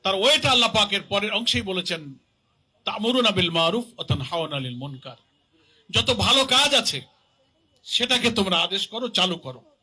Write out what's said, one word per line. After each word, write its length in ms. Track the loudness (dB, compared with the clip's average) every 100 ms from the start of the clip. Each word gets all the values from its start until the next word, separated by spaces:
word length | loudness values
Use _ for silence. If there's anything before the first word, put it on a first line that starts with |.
তার 120 | 0 2
ওয়েটা 360 | 4 4 4
আল্লাহ 200 | 4 4
পাকের 280 | 2 2 -2
পরের 320 | -2 -2 0
অংশেই 280 | -2 0 -2
বলেছেন, 520 | -2 -4 -4 -8 -8 -18 _ _ _ _ _ _ -6
"তা'মুরুনা 460 | -2 0 2 2
বিল 180 | 2 0
মারুফ 360 | 2 2 0 -6
ওয়া 180 | -14
তানহাউনা 520 | -4 -4 -2 -4 -4 -6
আনিল 200 | -6 -8
মুনকার।" 400 | -10 -12 -16 -20 _ _ _ _ _ _ _
যত 220 | -4 -2
ভালো 340 | 0 2 2 4
কাজ 280 | 2 4
আছে 280 | 2 0 -6 -12 _ _ _ _ _ _ _
সেটাকে 480 | -6 -4 0 2 2
তোমরা 260 | 0 0 0
আদেশ 280 | 0 -4 -6
করো, 220 | -6 -4
চালু 260 | -2 0 -2
করো। 260 | -8 -16 _ _